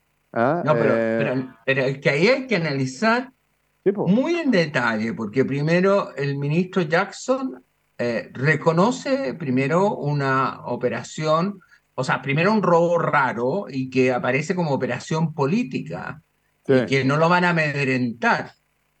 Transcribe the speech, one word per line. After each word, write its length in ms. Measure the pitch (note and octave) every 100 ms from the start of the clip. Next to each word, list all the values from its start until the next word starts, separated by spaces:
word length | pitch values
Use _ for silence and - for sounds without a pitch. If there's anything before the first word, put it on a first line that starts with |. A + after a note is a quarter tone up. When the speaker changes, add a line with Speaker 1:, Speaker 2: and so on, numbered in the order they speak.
| _ _ _
Speaker 1:
¿Ah? 280 | A#2 B2 E3+ -
Speaker 2:
No, 80 |
pero, 200 | A#2 A2+ A2+
Speaker 1:
Eh, 180 | A2+ A2+
Speaker 2:
pero, 360 | A2+ C3 C3 - -
pero 160 | C3+
es 160 | C3+ C3+
que 100 | D3+
ahí 180 | C#3+ G3+
hay 200 | C4+ C4
que 100 | F#3+
analizar 720 | D#3+ C#3 C3 - A3 A#3+ B3+ _ _ _ _ _ F#3+
Speaker 1:
Sí, 80 |
po. 120 | G#3 D#3+
Speaker 2:
muy 280 | A3 D4+ E4+
en 160 | D4
detalle, 600 | G3 D3+ C#3+ A#2+ A2 A2+
porque 320 | A2+ G#2+ B2+ A#2+
primero 680 | C#3 D3+ F3 F#3+ G3 - -
el 200 | C#3+ C#3
ministro 440 | C#3+ D#3+ F#3 F#3+
Jackson, 840 | D#3+ E3 G3 - - C4 C4 C4 _ _ _ -
eh, 320 | A#2+ A2+ -
reconoce 1000 | - C#3+ D3+ E3 E3 G#3+ C4 C#4+ C#4 C4+ E3
primero 600 | C#3+ B2+ C#3 E3+ G3+ -
una 720 | C#3+ D3 C3+ C3 B2 - -
operación, 920 | A#2+ B2 A2+ - - D#3 D#3 G3 G3 _ _ _
o 100 | -
sea, 180 | C3+ C#3
primero 280 | C#3 C#3 F#3
un 120 | A3
robo 340 | F#3 E3+ E3+ E3+
raro 680 | - D3 C3 G#2+ B2 G3+ -
y 200 | C#3 C3
que 200 | C3 B2+
aparece 440 | B2 B2+ C3 D3+ F3+
como 160 | D#3+
operación 600 | C3 B2 B2 - D#3+ D#3+
política 880 | - C3+ G#3+ B3 - D3+ - - - _ _ _ _ -
Speaker 1:
Sí. 80 |
Speaker 2:
y 120 | C3 G#2+
que 180 | C3+ C3
no 120 | D3+
lo 100 | E3
van 140 | F3+ F3+
a 40 |
amedrentar. 1040 | E3+ D3+ C#3+ C3+ B2+ B2 A2 A#3 F3+ - - _ _ _ _